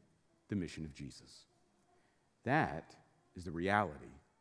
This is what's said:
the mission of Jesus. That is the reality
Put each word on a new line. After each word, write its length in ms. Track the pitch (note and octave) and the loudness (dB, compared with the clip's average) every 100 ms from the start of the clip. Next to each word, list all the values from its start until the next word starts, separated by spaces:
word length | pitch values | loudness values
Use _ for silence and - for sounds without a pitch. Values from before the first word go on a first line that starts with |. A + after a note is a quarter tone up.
| _ _ _ _ - | _ _ _ _ -4
the 60 | G#2+ | -2
mission 300 | D#2+ - D#2+ | -2 -4 -8
of 80 | |
Jesus. 520 | C#2 C#2+ - - - - _ _ _ _ _ _ _ _ _ | -8 -12 -12 -18 -20 -20 _ _ _ _ _ _ _ _ _
That 520 | - C#3+ G2+ D#2 - - - _ _ - | 2 2 2 0 -8 -16 -20 _ _ -12
is 100 | F2 | -6
the 60 | |
reality 600 | E2 F2+ G#2 G2 D2+ - - - _ | -2 4 6 4 -2 -14 -18 -20 _